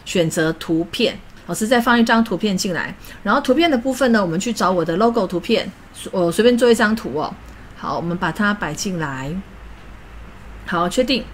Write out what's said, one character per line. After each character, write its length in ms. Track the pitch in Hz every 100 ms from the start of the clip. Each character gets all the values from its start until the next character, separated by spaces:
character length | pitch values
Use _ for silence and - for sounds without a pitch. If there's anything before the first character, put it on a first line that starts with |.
选 240 | - 185 160
择 240 | 170 160
图 280 | 160 - 160 190
片， 260 | - 208 - - - -
老 80 |
师 100 | 170
再 160 | 220 240
放 160 | 247 240
一 60 |
张 200 | 233 226
图 120 | 226 175
片 200 | 214 185
进 160 | 196
来， 180 | 151 - - - -
然 100 | 202
后 80 | 262
图 140 | 277
片 160 | 254 339
的 80 | 254
部 140 | 262
分 180 | 254 262
呢， 100 | 226
我 60 | 180
们 120 | 160
去 140 | 240
找 160 | 226 185
我 160 | 180
的 120 | 165 170
logo 280 | 233 233 185
图 100 | 175
片， 320 | - 214 - - - - -
我 200 | 190 170
随 120 | 165
便 160 | 233 240
做 100 | 247
一 60 |
张 200 | 226 214 220
图 200 | 160 143
哦。 160 | - - - - - -
好， 200 | - 151
我 40 |
们 160 | 170 180
把 140 | 170
它 200 | 165 208
摆 220 | 214 160
进 240 | 156 202 175
来。 340 | 147 131 139 185 - - - - - - - - - - - - -
好， 220 | 170 175
确 160 | 254
定。 200 | 254 240 -